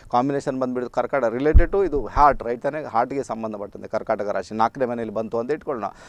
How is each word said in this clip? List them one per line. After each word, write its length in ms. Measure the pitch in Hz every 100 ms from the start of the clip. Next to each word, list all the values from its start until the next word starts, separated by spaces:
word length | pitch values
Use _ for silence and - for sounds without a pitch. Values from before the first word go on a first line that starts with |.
| -
ಕಾಂಬಿನೇಷನ್ 480 | 120 139 139 135 131
ಬಂದ್ಬಿಡ್ತು. 300 | 127 127 120
ಕರ್ಕಾಟಕ 440 | 127 120 139 117
related 380 | 120 147 156 165
to 140 | 196 185
ಇದು 200 | 143 104
ಹಾರ್ಟ್, 380 | 135 147 127
ರೈಟ್ 180 | 117 120
ತಾನೆ? 220 | 143 151
ಹಾರ್ಟ್‌ಗೆ 400 | 127 110 127 135
ಸಂಬಂಧಪಟ್ಟಂತೆ 640 | 127 113 110 104 101 101 101
ಕರ್ಕಾಟಕ 420 | 110 - 107 101
ರಾಶಿ 260 | 98 92 110
ನಾಲ್ಕನೇ 300 | 117 - 120
ಮನೆಯಲ್ಲಿ 300 | 120 110 107
ಬಂತು 220 | 110 117
ಅಂತ 140 | 123
ಇಟ್ಕೊಳ್ಳೋಣ, 400 | 156 160 123 98 -